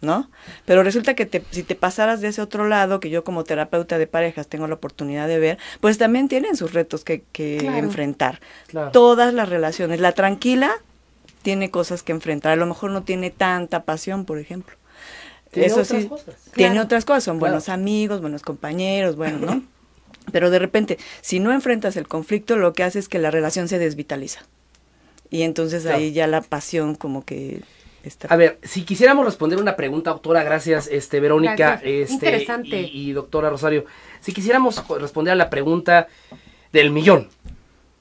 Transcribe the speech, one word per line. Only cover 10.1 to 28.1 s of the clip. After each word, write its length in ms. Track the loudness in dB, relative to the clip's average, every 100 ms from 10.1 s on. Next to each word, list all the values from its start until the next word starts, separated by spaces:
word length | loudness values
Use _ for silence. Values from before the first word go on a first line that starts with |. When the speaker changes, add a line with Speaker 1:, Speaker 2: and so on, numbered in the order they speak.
Speaker 1:
tranquila 640 | 4 2 2 0 2 2 -2 _ _ _ _ _ -8
tiene 300 | -4 -2 -2
cosas 320 | -2 -2 -4
que 80 | -6
enfrentar, 400 | -6 -4 -2 0
a 40 | 2
lo 120 | 0
mejor 240 | -2 -6
no 100 | -6
tiene 300 | -4 -6 -4
tanta 500 | -2 0 0 -2 -6
pasión, 420 | -4 -6 -4 -8 -6
por 120 | -8
ejemplo. 380 | -10 -14 -16 -20 _ -20 -20 -20 -20 -20 _
Speaker 3:
Tiene 160 | 2 2
Speaker 1:
Eso 140 | 4
Speaker 3:
otras 200 | 2 0
Speaker 1:
sí, 60 | -2
Speaker 3:
cosas. 280 | -8 -16 -20 _ 2
Speaker 1:
tiene 160 | 4
Speaker 2:
Claro. 120 | 4 2
Speaker 1:
otras 200 | 0 2
cosas, 180 | 0 0
son 120 | -2
Speaker 3:
Claro. 140 | 0
Speaker 1:
buenos 180 | -2 -4
amigos, 520 | -4 -2 0 -2 -4
buenos 200 | -6 -8
compañeros, 760 | -10 -10 -8 -4 -2 0 0 -2
bueno, 200 | -4 -4
¿no? 240 | -2 -4 -6 _ _ _
Speaker 3:
<laughs> 360 | _ -20 -4
Speaker 1:
Pero 180 | 2 4
de 100 | 4
repente, 380 | 2 0 0 -4 -10 -14
si 180 | -6 -2
no 120 | 0
enfrentas 460 | 0 0 0 0 -4
el 100 | -6
conflicto, 480 | -8 -4 -4 -2 2
lo 180 | 2
que 100 | 2
hace 160 | -2 -2
es 100 | -6
que 100 | -2
la 120 | 0
relación 360 | 0 0 -2 -4
se 120 | -2
desvitaliza. 600 | -2 -4 -8 -8 -10 -14 -18 _ _ _ _ _ _ _ -8
Y 120 | -2
entonces 400 | -2 -2 -2 -4
Speaker 3:
Claro. 140 | -2 0
Speaker 1:
ahí 140 | 0
ya 140 | 0 0
la 140 | 0
pasión 540 | -2 -8 -4 -4 -2 -4
como 300 | -8 -8 -10
que 360 | -12 -10 -12 -16 _ -20 _
está. 240 | -20